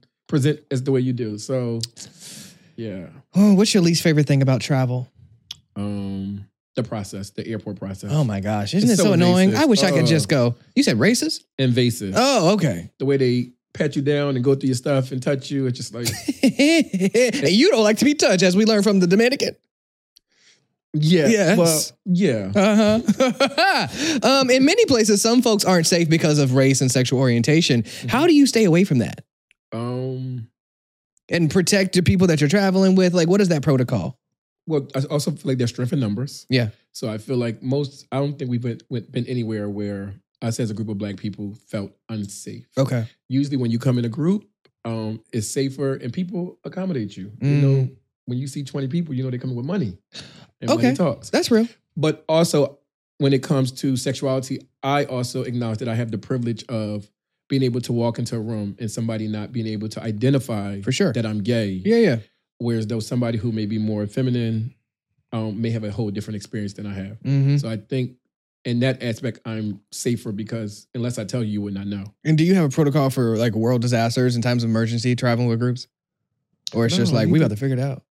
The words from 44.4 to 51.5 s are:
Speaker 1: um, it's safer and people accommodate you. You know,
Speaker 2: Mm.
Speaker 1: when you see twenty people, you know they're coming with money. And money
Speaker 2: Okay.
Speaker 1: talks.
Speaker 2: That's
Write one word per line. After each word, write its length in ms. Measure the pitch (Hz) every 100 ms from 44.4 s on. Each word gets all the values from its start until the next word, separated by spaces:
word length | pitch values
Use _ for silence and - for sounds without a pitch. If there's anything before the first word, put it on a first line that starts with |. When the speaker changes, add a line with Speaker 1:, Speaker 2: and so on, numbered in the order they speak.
| - _ _ _
Speaker 1:
um, 380 | 113 113 110 110 _
it's 160 | 120 101
safer 460 | 143 135 131 139
and 180 | 135 135
people 460 | 151 180 185 175 -
accommodate 520 | 139 185 185 143 104 -
you. 160 | 98 107
You 80 | 135
know, 180 | 147 139 135
Speaker 2:
Mm. 120 | 131 - _ _ -
Speaker 1:
when 120 | 123
you 80 | 139
see 160 | 143
twenty 240 | 135 147 135
people, 260 | 170 165
you 80 | 127
know 80 | 131
they're 80 | 123
coming 180 | 127 123
with 100 | 135
money. 300 | 196 113 90 _ - - - - _
And 80 | 123
money 180 | 302 247
Speaker 2:
Okay. 60 |
Speaker 1:
talks. 360 | 269 170 - -
Speaker 2:
That's 200 | 269 349